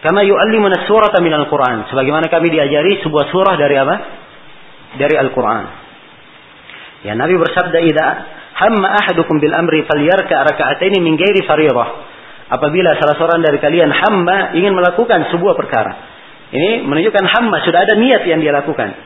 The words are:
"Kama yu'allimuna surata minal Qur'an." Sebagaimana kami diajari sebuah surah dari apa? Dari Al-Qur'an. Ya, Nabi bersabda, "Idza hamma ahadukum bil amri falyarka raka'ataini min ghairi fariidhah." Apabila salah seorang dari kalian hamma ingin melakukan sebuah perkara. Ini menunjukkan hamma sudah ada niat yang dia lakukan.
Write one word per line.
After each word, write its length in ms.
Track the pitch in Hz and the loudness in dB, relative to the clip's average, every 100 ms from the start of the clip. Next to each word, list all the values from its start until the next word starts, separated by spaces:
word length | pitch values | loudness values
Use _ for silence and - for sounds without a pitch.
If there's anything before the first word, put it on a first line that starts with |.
"Kama 240 | 160 190 202 | 0 2 2
yu'allimuna 560 | 202 208 220 208 180 | 2 2 2 2 0
surata 400 | - 214 214 202 | 2 2 4 2
minal 240 | 170 156 147 | 0 0 -2
Qur'an." 400 | 143 127 117 104 | 0 0 -2 -2
Sebagaimana 400 | 135 135 151 160 | 0 2 0 0
kami 240 | 165 170 | 0 0
diajari 480 | 156 139 147 160 202 160 | 0 0 2 0 0 0
sebuah 240 | 151 143 | -2 0
surah 240 | 180 190 175 | 0 0 2
dari 200 | 147 139 | 2 2
apa? 160 | 135 196 - - - - - - - - - 131 | 0 -2 -6 -16 -20 -20 -20 -20 -20 -20 -20 -4
Dari 160 | 143 151 | -2 0
Al-Qur'an. 480 | 135 131 113 110 95 - - - - - - - - - - - - - 101 | 0 -2 -2 -4 -6 -16 -20 -20 -20 -20 -20 -20 -20 -20 -20 -20 -20 -16 -8
Ya, 80 | 110 | -2
Nabi 240 | 143 185 | 0 2
bersabda, 400 | 165 - 175 165 170 | 2 0 0 2 2
"Idza 200 | 151 151 - - - - - | 2 0 -2 -10 -20 -16 -2
hamma 400 | 202 220 190 202 | 0 2 0 0
ahadukum 400 | 202 165 160 156 | 0 -2 0 0
bil 160 | 151 156 | 0 0
amri 320 | 170 156 147 | 0 0 0
falyarka 560 | 147 147 190 185 156 | 0 2 0 0 0
raka'ataini 560 | 139 143 143 143 185 196 | 0 0 -2 0 0 0
min 160 | 170 156 | 0 0
ghairi 320 | 185 196 - | 2 0 0
fariidhah." 640 | 151 156 120 113 - - - - - | 2 2 2 -2 -6 -18 -20 -20 -20
Apabila 520 | - 131 147 160 175 151 | -8 -4 -2 0 0 2
salah 160 | 151 147 | 0 0
seorang 240 | 165 170 | 0 2
dari 160 | 160 143 | 2 0
kalian 320 | 147 165 156 | 0 2 2
hamma 640 | - 202 208 175 196 185 | 2 0 0 0 0 0
ingin 220 | 165 196 185 | 0 0 2
melakukan 560 | 180 175 233 202 147 | 0 0 2 2 0
sebuah 260 | 175 190 170 | -2 0 -2
perkara. 380 | - 123 104 98 - - - - - | -2 -2 -4 -8 -18 -20 -20 -20 -10
Ini 320 | 127 175 226 - | -2 -2 -2 -2
menunjukkan 400 | 143 196 208 185 | 0 0 0 0
hamma 320 | 214 233 170 160 | 0 0 -2 0
sudah 220 | 170 202 | 0 2
ada 100 | 214 | 2
niat 260 | 240 233 180 | 4 2 2
yang 140 | 160 | 0
dia 100 | 151 | 0
lakukan. 400 | 143 143 147 107 95 | -2 -2 -6 -6 -8